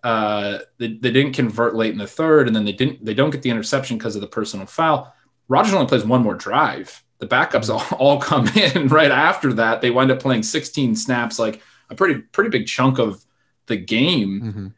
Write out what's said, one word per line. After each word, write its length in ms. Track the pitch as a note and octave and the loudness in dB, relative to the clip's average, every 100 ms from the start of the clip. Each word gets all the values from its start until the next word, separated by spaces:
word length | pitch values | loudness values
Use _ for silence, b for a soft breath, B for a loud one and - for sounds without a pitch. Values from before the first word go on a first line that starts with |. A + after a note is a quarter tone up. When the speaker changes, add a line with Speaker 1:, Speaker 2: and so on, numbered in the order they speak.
Speaker 1:
uh, 560 | A#2+ A2 G#2+ G#2 G2+ G2+ - - | -4 0 0 -2 -4 -6 -12 -8
they, 120 | A#2 | -8
they 220 | A2 B2 | -4 0
didn't 220 | B2+ C#3+ | 2 2
convert 420 | C3 A#2+ G#2 A#2 A2 | 0 -2 0 0 0
late 160 | A2 | -2
in 40 | G#2 | -4
the 80 | G2+ | -6
third, 400 | - D#3+ D#3 B2 | -2 4 4 4
and 100 | A2 | 2
then 100 | G#2 | -2
they 80 | |
didn't, 300 | G2+ C#3 - | -2 -2 -4
they 100 | A2 | -4
don't 180 | G#2+ D3+ | 0 0
get 100 | C#3 | -2
the 80 | B2 | -2
interception 480 | A2+ - C3+ C3+ A2+ | -2 -2 -4 -4 -6
'cause 180 | A2+ G2+ | -6 -8
of 60 | |
the 60 | G2+ | -8
personal 380 | - G#2 G2 F#2+ | -6 -8 -8 -10
foul. 440 | - E3 D4 B B B _ - | -2 0 0 B B B _ -2
Rodgers 260 | C3+ G#3+ | 0 2
only 140 | F#3+ B2+ | 0 2
plays 160 | A#2+ | 0
one 180 | G#2 B2 | 2 2
more 140 | A2 - | 2 -2
drive. 680 | - C3 C3 C#2 - - _ - | -2 0 0 -2 -12 -20 _ -14
The 80 | G#2+ | -2
backups 420 | B2+ E3 A#2 A2 | 0 2 0 -2
Speaker 2:
Mm-hmm. 260 | A2+ - - | -4 -4 2
Speaker 1:
all, 180 | C3+ | 4
<laughs> 20 | - | 4
all 60 | |
come 260 | - C#3+ G#2+ | 2 0 2
in 400 | G#3+ F3 D3+ C3+ | 2 2 2 4
right 220 | D3+ C#3 | 4 4
after 420 | C3 D#3+ G3 C#3+ | 4 2 2 0
that. 280 | A2 A2+ A#2 | 0 0 0
They 80 | B2 | 0
wind 220 | B2 C3 | 2 2
up 80 | C3 | 2
playing 240 | C3+ A#2+ | 0 -2
sixteen 520 | A2 D#3 - - B2+ A2 | -2 -4 -6 -2 -2 -2
snaps, 440 | - B2 A2+ - | -2 -2 -2 -2
like, 240 | A2 A2 b b - | -4 -4 b b -12
a 60 | A2 | -2
pretty, 260 | F#3 C#3 | 0 0
pretty 300 | - - A3+ | -4 -2 0
big 160 | B2+ A2+ | -2 -2
chunk 320 | - C3 C3 | 0 2 2
of 260 | A2+ F#2+ _ _ _ _ - | 0 -4 _ _ _ _ -8
the 100 | G#2+ | -6
game 640 | A2 A2 D3+ D#3+ G2 G2 | -2 0 2 2 0 -4
Speaker 2:
Mm-hmm. 260 | A2+ G#2 G2 | -6 -8 -12